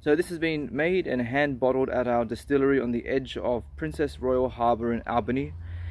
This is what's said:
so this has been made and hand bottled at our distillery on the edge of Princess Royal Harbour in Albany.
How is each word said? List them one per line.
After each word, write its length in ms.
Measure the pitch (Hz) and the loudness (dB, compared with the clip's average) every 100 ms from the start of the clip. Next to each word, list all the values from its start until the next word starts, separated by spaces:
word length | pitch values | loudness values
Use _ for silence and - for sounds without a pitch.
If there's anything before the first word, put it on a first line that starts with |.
so 160 | - 151 | 4 2
this 140 | 175 | 2
has 100 | 170 | 0
been 300 | 160 156 143 | -2 -2 -4
made 360 | 131 160 185 170 | 0 0 2 0
and 140 | 127 | -2
hand 380 | 120 135 147 131 | 0 2 0 2
bottled 300 | 127 131 131 | 2 2 2
at 180 | 120 123 | 0 2
our 180 | 120 117 | 2 0
distillery 540 | 113 - 143 135 139 | -4 0 2 4 4
on 120 | 120 | 2
the 140 | 120 - | -2 0
edge 320 | 131 131 - | -2 -2 -4
of 260 | 95 120 110 - | -2 -2 -4 -8
Princess 440 | 160 156 147 - | -8 -2 -4 -2
Royal 300 | 123 127 127 | 0 2 2
Harbour 440 | 113 120 117 117 | 2 2 2 2
in 80 | 117 - | -2 0
Albany. 480 | 117 110 127 143 - - - - | -2 0 -2 -2 -8 -10 -10 -10